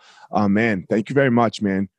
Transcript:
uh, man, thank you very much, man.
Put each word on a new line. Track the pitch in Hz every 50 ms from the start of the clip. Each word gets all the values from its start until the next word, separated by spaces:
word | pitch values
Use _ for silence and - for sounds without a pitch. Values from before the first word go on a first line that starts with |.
| - - - - - -
uh, | - 95 104 101
man, | 98 107 117 117 107 92 80 -
thank | 101 110 107 -
you | 127
very | 139 139 131
much, | 120 120 120 107 - -
man. | 110 98 95 95 101 - _